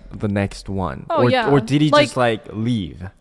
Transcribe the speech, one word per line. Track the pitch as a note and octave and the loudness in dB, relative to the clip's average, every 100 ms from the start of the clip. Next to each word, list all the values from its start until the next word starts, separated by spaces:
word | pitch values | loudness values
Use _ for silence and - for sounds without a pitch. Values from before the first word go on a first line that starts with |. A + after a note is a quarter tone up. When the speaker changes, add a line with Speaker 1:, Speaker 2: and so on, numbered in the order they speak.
| - | -10
Speaker 1:
the | G2 G#2+ | -6 -2
next | G2+ G2 - - | 0 -2 -4 -8
one, | G2 F2 C2+ - | -6 -4 -6 -4
Speaker 2:
Oh, | E4 | 0
Speaker 1:
or, | B2 | 2
Speaker 2:
yeah. | B3+ - | 2 2
Speaker 1:
or | C#3 | 2
did | A#2+ C#3+ | 2 2
he | D3+ | 4
Speaker 2:
Like, | - - | 4 4
Speaker 1:
just, | C3+ | 2
like, | A#2+ A2 - | 0 0 -6
leave? | G#2 A2+ A#2 E2 C2 F2 - | -6 -2 -2 -4 -10 -14 -16